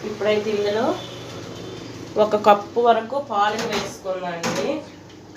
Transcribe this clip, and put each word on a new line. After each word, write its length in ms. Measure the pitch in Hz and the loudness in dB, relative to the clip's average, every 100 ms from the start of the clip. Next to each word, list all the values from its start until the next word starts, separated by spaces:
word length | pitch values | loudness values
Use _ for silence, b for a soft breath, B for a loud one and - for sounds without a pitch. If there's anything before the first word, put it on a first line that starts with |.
| 214 | -8
ఇప్పుడైతే 400 | 208 202 214 214 208 | -2 2 2 2 0
ఇందులో 280 | 202 208 285 - - - - - - - - - - - - 214 | 2 2 0 -2 -6 -12 -12 -12 -12 -12 -12 -12 -12 -12 -6 2
ఒక 180 | 214 208 214 | 2 6 6
కప్పు 320 | 208 - 233 240 | 6 4 2 6
వరకు 280 | 220 226 - - | 4 2 -6 -2
పాలను 380 | 208 208 220 226 | 2 2 2 -2
వేసుకుందామండి, 920 | 202 185 - 190 185 180 170 - 180 220 311 - - - - - | -2 -4 -8 -6 -4 -4 -4 -2 -2 -2 -2 -6 -18 -20 -20 -18